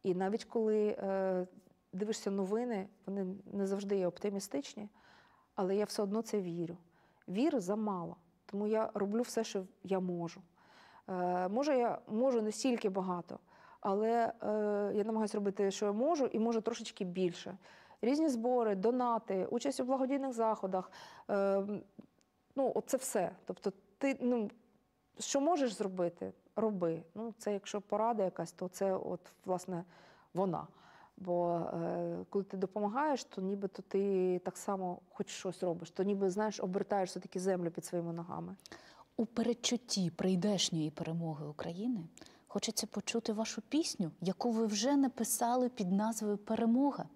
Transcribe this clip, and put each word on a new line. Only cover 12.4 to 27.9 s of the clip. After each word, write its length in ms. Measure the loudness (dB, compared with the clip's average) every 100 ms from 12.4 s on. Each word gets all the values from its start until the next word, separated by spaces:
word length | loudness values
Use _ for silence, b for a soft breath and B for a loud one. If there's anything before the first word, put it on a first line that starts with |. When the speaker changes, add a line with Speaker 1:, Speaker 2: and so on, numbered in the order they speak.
Speaker 1:
не 100 | 0
стільки 380 | 0 0 2 0
багато, 500 | 0 0 -4 -4 -14 _ B B B
але, 520 | 0 2 4 4 2 0
е, 480 | -2 0 2 0 0 0
я 80 |
намагаюсь 320 | 0 2 0 2
робити, 360 | 0 2 0
що 140 | 2 0
я 60 |
можу, 340 | 2 2 4 2
і 140 | 2
можу 220 | 2 2
трошечки 440 | 0 -4 -8 -6 -4
більше. 520 | 2 0 0 -10 -12 B B B B
Різні 280 | 2 4 4
збори, 460 | 2 2 4 4 4
донати, 680 | 2 4 2 2 0 -2 0
участь 340 | 0 0 -2
у 40 |
благодійних 500 | 0 2 2 0 -2
заходах, 580 | 0 0 0 0 -2 -4 B B B -2
е, 340 | 2 4 2 0 -6 -8 -20 -20 _ _ _ _ 0
ну, 160 | 2 0
оце 220 | 0 -2
все. 340 | 0 0 0 -4 -10
Тобто 280 | -4 -4 -6 _ _
ти, 200 | 0 2
ну, 280 | 2 2 0 -6 _ _ _ _ _ -12
що 220 | -2 2
можеш 320 | 4 4 2
зробити, 600 | 0 -4 0 -2 -2 -10 -10 _ -2
роби. 480 | 0 2 0 0 -6 -10
Ну, 180 | -10 -6
це 160 | -4
якщо 280 | -4 -4 -8
порада 420 | -2